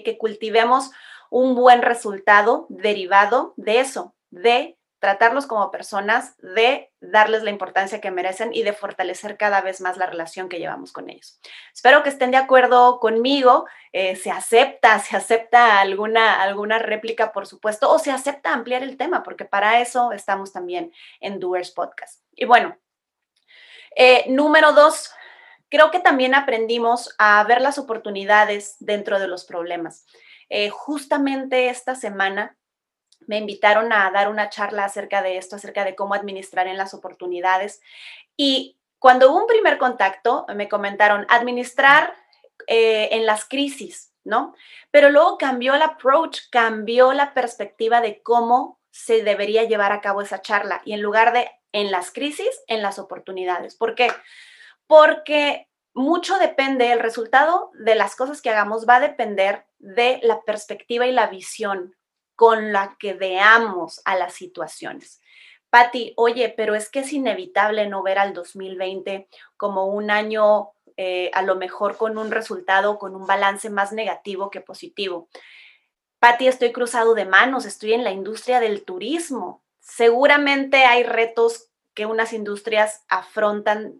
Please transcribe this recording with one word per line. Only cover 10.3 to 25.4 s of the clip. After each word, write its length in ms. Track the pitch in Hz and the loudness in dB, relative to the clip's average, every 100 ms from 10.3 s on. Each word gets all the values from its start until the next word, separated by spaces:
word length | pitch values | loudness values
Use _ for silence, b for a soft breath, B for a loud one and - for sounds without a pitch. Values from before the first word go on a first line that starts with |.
| 190 185 | -12 -12
que 100 | 175 | -10
llevamos 340 | 156 - - | -10 -12 -14
con 160 | - - | -16 -18
ellos. 300 | - - _ B B B | -20 -20 _ B B B
Espero 300 | - 247 294 | 0 4 6
que 60 | 285 | 4
estén 240 | 277 254 | -2 0
de 40 | 262 | 0
acuerdo 640 | 269 262 247 247 247 247 | 4 4 6 6 6 4
conmigo. 680 | 220 226 254 285 247 302 B B B | 0 0 0 4 4 4 B B B
Eh, 240 | 175 190 185 | -6 -4 -6
se 160 | 202 | -8
acepta, 640 | 165 - 226 269 - 226 202 | -10 2 4 4 4 4 4
se 180 | - 196 | 0 -6
acepta 600 | - 226 - 240 233 202 | 0 -2 4 6 6 6
alguna, 640 | 196 190 214 226 220 185 | 2 -2 0 2 4 2
alguna 380 | 196 202 208 226 | 0 -4 -4 -4
réplica, 500 | 220 214 226 226 220 | -2 -6 -6 -4 -4
por 160 | 196 196 | -4 -10
supuesto, 420 | - 214 214 269 | -8 -8 -2 2
o 120 | 320 | 2
se 100 | 285 | 0
acepta 420 | 262 277 277 330 | -4 -6 -6 -6
ampliar 300 | 269 240 254 | -4 -4 -6
el 140 | 269 - | -6 -8
tema, 260 | 294 285 | -4 -4
porque 220 | - - | -6 -14
para 360 | 214 202 208 233 | -6 -2 2 0
eso 300 | 240 254 240 | 0 -2 -4
estamos 420 | 202 - 196 196 | -4 -6 -6 -8
también 400 | 185 180 175 170 B B B | -12 -10 -10 -10 B B B
en 180 | 196 190 | -12 -8
Doers 320 | 180 180 175 | -6 -6 -6
Podcast. 540 | - - - - - _ | -10 -10 -12 -20 -20 _
Y 100 | _ 233 | _ 4
bueno, 300 | 240 - - _ _ _ _ _ _ B B B B B | 4 2 -8 _ _ _ _ _ _ B B B B B
eh, 300 | - 254 247 - | 4 6 6 4
número 460 | 262 302 311 302 | 0 4 6 6
dos, 400 | 285 302 311 - B B B | 8 6 4 -10 B B B